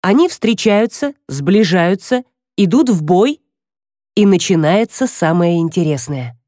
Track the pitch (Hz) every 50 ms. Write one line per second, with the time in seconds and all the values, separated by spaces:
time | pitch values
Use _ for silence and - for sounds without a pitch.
0 | - 185 208 285 349 349 - - - 233 226 - - 220 202 208 226 240 - -
1 | 294 285 277 _ _ - 135 139 139 165 196 214 220 160 175 180 170 175 190 190
2 | - - 254 247 254 _ _ _ _ _ _ - 202 170 190 277 330 247 214 165
3 | 151 151 180 180 220 277 302 _ _ _ _ _ _ _ _ _ _ _ _ _
4 | _ _ _ 208 208 202 196 170 - - - 160 156 151 180 214 233 226 - -
5 | 262 247 - - 170 160 165 175 175 175 170 165 165 165 160 180 170 156 147 131
6 | - - 143 131 123 120 - _ _